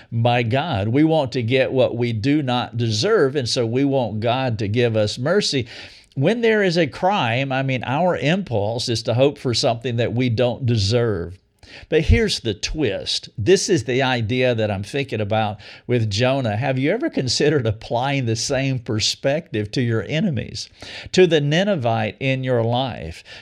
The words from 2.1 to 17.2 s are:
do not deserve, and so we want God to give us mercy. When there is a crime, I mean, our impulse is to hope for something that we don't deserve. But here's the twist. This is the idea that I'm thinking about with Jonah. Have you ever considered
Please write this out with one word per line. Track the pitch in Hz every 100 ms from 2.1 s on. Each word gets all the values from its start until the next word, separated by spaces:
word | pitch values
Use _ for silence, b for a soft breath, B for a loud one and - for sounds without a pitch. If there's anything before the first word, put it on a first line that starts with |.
do | 117 120 151
not | 131 123 113 117
deserve, | 117 107 175 220 139
and | 143 120
so | 139
we | 113 123
want | 143 135 113 107
God | 113 123 131 110
to | 104
give | 110 120
us | 110 107 -
mercy. | 131 196 - 143 113 B B B B
When | - 143 233
there | 233 214
is | 196 170
a | 156
crime, | - 185 202 123 120 135
I | 131
mean, | 135 131
our | - 139 180 135
impulse | 131 190 196 110 101 120 -
is | 113
to | -
hope | 113 139 143
for | 131
something | 113 135 117 131 120
that | 110
we | 110 127
don't | 113 123 - 123
deserve. | 117 98 123 117 98 85 92 _ _ B B -
But | 160
here's | 120 233 214 -
the | 113
twist. | 98 - 156 131 95 - - - -
This | 107 190 -
is | 175
the | 113 123
idea | 131 123 107 127 127
that | 117 107
I'm | 98
thinking | 98 143 139 113
about | 101 110 107 104 B B -
with | 123 110
Jonah. | 101 123 139 123 104
Have | 139 131
you | 139
ever | 220 311
considered | -